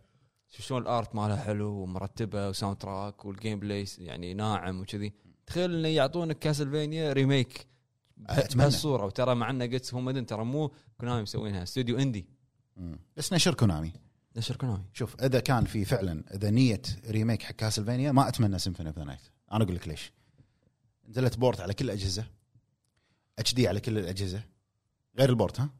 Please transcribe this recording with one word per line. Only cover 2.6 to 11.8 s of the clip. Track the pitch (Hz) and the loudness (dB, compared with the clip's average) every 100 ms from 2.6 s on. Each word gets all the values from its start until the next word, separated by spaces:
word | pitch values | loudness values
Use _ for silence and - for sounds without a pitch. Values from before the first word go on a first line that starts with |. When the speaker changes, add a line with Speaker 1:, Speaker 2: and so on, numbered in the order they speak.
| 101 98 | -4 -4
Speaker 1:
تراك | 98 95 101 - 104 | -6 -6 -8 -10 -12
والجيم | 98 110 101 | -8 -6 -4
بلاي | 104 101 98 | -4 -4 -6
س-، | - | -10
يعني | 87 65 87 | -12 -10 -8
ناعم | 95 107 98 90 92 | -4 -2 -2 -2 -6
وكذي. | 98 104 104 - - _ - | -6 -6 -6 -10 -18 _ -8
تخيل | 170 180 165 | -2 0 0
انه | 160 | 2
يعطونك | 156 135 175 160 147 | 2 2 0 -4 -2
كاسلفينيا | 156 147 139 151 151 160 156 | 0 0 0 -2 -2 -2 0
ريميك | 139 135 139 120 - - _ _ _ _ - | 4 6 6 2 -4 -18 _ _ _ _ -16
ب-، | - | 0
Speaker 2:
أتمنى. | - - 123 | 2 4 6
Speaker 1:
بهالصوره، | 147 - 151 123 101 | 6 6 2 2 0
وترى | 127 123 120 | 2 2 2
مع | 117 | 2
انه | 131 123 | 0 -2
جيتس | 127 - | -2 -4
هوم | 127 127 | -4 -2
ميدن | 135 117 | -2 -2
ترى | 107 113 | -2 -2
مو | 143 147 - - - | 0 -2 -4 -20 -8
كونامي | 120 120 | -2 -2
مسوينها، | 104 113 107 98 | -2 -4 -4 -4
استوديو | 90 131 | -4 -2